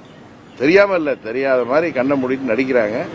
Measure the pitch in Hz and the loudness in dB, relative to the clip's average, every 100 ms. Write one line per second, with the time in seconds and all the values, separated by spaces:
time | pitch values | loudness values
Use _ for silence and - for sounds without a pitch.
0 | - - - - - - 135 190 202 180 | -20 -20 -20 -20 -18 -4 2 4 4 0
1 | 147 107 110 123 135 127 120 147 170 131 | -2 -4 -6 -4 0 0 2 0 0 -2
2 | 131 139 127 135 131 113 131 123 104 113 | 0 0 -2 -2 -2 -2 0 0 0 -2
3 | - | -6